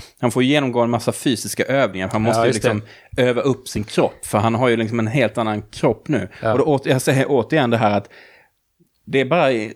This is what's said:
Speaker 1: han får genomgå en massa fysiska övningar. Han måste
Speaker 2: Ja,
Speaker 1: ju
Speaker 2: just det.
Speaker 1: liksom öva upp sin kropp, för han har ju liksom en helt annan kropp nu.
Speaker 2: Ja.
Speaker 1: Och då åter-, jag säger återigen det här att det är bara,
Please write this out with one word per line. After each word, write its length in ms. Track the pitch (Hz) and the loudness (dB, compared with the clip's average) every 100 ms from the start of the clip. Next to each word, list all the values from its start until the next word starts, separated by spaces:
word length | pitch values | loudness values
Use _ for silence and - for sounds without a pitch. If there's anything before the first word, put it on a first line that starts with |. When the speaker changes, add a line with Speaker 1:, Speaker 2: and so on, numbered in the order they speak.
| - _ | -18 _
Speaker 1:
han 100 | 123 | -2
får 120 | 127 | 2
genomgå 380 | 127 147 135 120 | 2 2 0 0
en 100 | 117 | 0
massa 220 | 120 - | 0 -2
fysiska 520 | - 147 107 101 - | -2 -2 -2 -4 -4
övningar. 440 | - 139 117 92 95 | 0 0 0 -2 -2
Han 100 | 110 | 0
måste 160 | 110 113 | 2 2
Speaker 2:
Ja, 40 | 117 | 2
Speaker 1:
ju 20 | |
Speaker 2:
just 100 | 113 | 2
det. 120 | 123 | 0
Speaker 1:
liksom 140 | 107 - - _ - | -2 -6 -18 _ -2
öva 240 | 123 120 | 0 2
upp 260 | 139 120 - | 0 -2 -6
sin 160 | 110 | -8
kropp, 420 | 110 - 131 - - | -4 0 0 -2 -4
för 120 | 107 | 0
han 160 | 117 | 0
har 140 | 113 127 | 2 2
ju 80 | 113 | 0
liksom 220 | 110 117 | -2 -2
en 80 | 110 | -2
helt 320 | 143 110 120 | 0 0 0
annan 240 | 110 104 | -4 -4
kropp 460 | - - 147 107 - | -8 -2 0 0 -2
nu. 200 | 131 92 - | -4 -4 -6
Speaker 2:
Ja. 100 | 113 | -2
Speaker 1:
Och 60 | 120 | 0
då 60 | |
åter-, 240 | 156 139 151 | 2 0 0
jag 120 | 131 | 0
säger 240 | - 131 - | 0 0 2
återigen 420 | 135 107 156 123 | 0 0 0 2
det 60 | 117 | 2
här 200 | 110 104 | 2 0
att 120 | - - - _ _ _ _ _ _ _ - | -4 -14 -20 _ _ _ _ _ _ _ -4
det 140 | 135 | -2
är 40 | |
bara, 240 | 127 175 139 117 104 | 2 2 2 0 -4